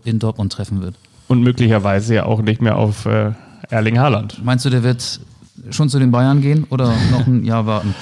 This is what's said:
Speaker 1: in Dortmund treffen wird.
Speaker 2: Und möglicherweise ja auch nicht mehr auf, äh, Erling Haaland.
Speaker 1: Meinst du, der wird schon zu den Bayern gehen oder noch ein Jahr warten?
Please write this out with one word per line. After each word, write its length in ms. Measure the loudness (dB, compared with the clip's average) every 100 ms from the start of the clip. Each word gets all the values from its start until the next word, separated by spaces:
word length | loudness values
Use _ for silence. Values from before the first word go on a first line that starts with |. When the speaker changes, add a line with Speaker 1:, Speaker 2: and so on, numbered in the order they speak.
| -4
Speaker 1:
in 140 | -2
Dortmund 340 | -2 -4 -6
treffen 280 | -6 -6 -6
wird. 140 | -6 -12 _ -12 -2
Speaker 2:
Und 140 | 2
möglicherweise 720 | 2 2 2 2 2 0 0 0
ja 80 | 0
auch 160 | -2
nicht 200 | 0 0
mehr 160 | 0 0
auf, 280 | 0 -2 -2
äh, 260 | 0 -2 -4 -12 -18 -6
Erling 300 | -2 0 2
Haaland. 400 | 2 0 -4 -6 -2
Speaker 1:
Meinst 180 | -2
du, 60 | 0
der 140 | 0
wird 360 | 0 -2 -6 -12 -16 -20 -20 -20 -8
schon 180 | -2 0
zu 80 | 2
den 120 | 2
Bayern 280 | 4 4 2
gehen 240 | 2 0 0
oder 240 | -2 0 2 2
noch 140 | 2 2
ein 160 | 2
Jahr 220 | 0 -2 0
warten? 280 | -2 -4 -6